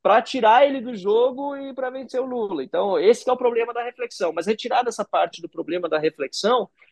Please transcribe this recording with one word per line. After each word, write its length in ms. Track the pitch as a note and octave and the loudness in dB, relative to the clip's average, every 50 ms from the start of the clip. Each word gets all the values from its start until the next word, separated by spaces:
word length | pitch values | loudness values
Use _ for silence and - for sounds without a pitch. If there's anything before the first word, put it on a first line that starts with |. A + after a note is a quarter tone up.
Pra 200 | - F#3 G3 A3+ | 2 4 4 4
tirar 440 | A#3 - - C4 A3 G#3+ A3 B3+ C#4+ | 4 0 0 2 4 6 6 8 6
ele 140 | C#4+ C4+ C4+ | 6 4 0
do 160 | A3 B3 B3 | -6 -8 -10
jogo 640 | G3+ F3 G3+ G#3+ A3+ A#3+ C4 B3+ B3+ C#4 C#4+ C#4 C#4 | -4 -2 2 2 4 4 2 0 -2 -6 -8 -8 -8
e 160 | C#4 C4+ C4 | -10 -12 -8
pra 160 | B3+ C4 B3+ | -8 -8 -6
vencer 320 | B3+ C4 C4 A#3+ - B3+ | -6 -8 -10 -8 -6 -6
o 40 | B3+ | -4
Lula. 380 | C4 B3 B3 A3 G3+ F#3+ D3 C3 | -4 -4 -4 -4 -4 -4 -6 -6
Então, 360 | - - E3 G3 G3+ F#3+ D#3+ | -4 -2 -2 0 0 0 4
esse 240 | E3 G3+ A#3 A3+ - | 6 4 4 4 2
que 60 | B3 | -2
é 40 | B3+ | 0
o 40 | B3+ | 0
problema 360 | B3+ A#3+ A#3+ A3+ A#3 A#3 A#3 | 0 0 0 0 -2 -2 -4
da 100 | A#3+ A#3 | -6 -8
reflexão. 480 | A#3+ A#3+ - A#3+ A#3 - - G3+ E3+ | -8 -10 -10 -12 -12 -6 -4 -4 -4
Mas 140 | D#3 F3 E3 | -2 -2 -2
retirada 440 | F#3+ A3 G#3+ - A#3+ - A3+ B3 A#3+ | -2 -2 -4 -4 -2 0 0 0 0
essa 140 | G#3 - G3+ | -4 -6 -6
parte 380 | - - E3+ F3 E3+ - - | -2 0 0 0 0 -2 -8
do 80 | E3+ E3 | -16 -12
problema 400 | - E3+ D#3+ - E3 F3+ F3 D#3+ | -10 -10 -8 -6 -4 -4 -2 -2
da 80 | D#3 D#3 | -2 0
reflexão, 720 | D3+ D#3 - - C#3 B2+ - - - G3+ B3 B3 G3 - _ _ _ _ | 0 -2 -2 -4 -6 -8 -6 -4 0 0 2 0 0 -4 _ _ _ _